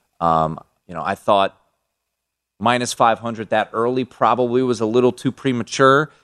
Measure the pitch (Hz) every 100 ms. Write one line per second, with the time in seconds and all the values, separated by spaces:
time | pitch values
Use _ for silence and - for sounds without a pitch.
0 | _ - 85 80 80 80 - _ - 85
1 | 78 98 - 101 98 - _ _ _ _
2 | _ _ _ _ _ - 110 123 123 -
3 | 120 107 117 110 104 110 101 110 117 127
4 | 123 - 117 120 123 123 131 110 110 120
5 | 127 120 135 - 139 123 107 - 135 139
6 | 151 _